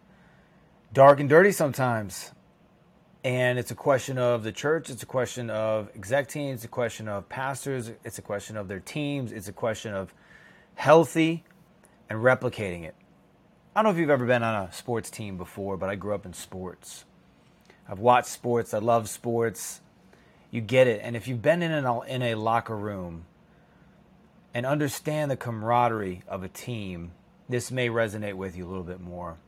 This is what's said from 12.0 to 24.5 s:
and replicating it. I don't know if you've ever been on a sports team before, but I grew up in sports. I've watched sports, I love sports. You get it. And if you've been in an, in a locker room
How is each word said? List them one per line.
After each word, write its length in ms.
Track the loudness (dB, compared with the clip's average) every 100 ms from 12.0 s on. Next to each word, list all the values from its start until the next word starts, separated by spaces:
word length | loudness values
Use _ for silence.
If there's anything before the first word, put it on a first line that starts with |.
| -10
and 100 | 2
replicating 640 | 4 4 0 -4 -6 -6
it. 120 | -12 -18 _ _ _ _ _ _ _
I 80 | 2
don't 40 | 2
know 100 | 2
if 20 |
you've 120 | 4
ever 160 | 4 4
been 180 | 2
on 240 | 2 -2 -4
a 60 |
sports 360 | -10 -6 -4 -6
team 280 | -10 -10 -10
before, 400 | -10 -8 -6 -4
but 120 | -4
I 60 | -4
grew 180 | -4
up 120 | -6 -8
in 80 |
sports. 720 | -16 -14 -10 -12 -12 -18 -20 -20 _ _ _ _ _ _ -20 -14
I've 120 | 0
watched 280 | 6 6 4
sports, 460 | -6 0 0 0
I 60 | -2
love 280 | 2 2 0
sports. 720 | -8 -4 0 -2 -4 -12 -14 _ _ _ -20 _ _ -10
You 80 | -6
get 280 | 2 6 6
it. 120 | 4
And 140 | -2 -8
if 100 | -6
you've 160 | -2
been 220 | 2 2
in 80 | 2
an, 300 | 0 0 -2 -2
in 120 | -2
a 140 | -2 0
locker 400 | 2 0 0 -6
room 520 | -6 -6 -8 -12 -16 _ _ _ _ _ -20 _ _ _ _ _ _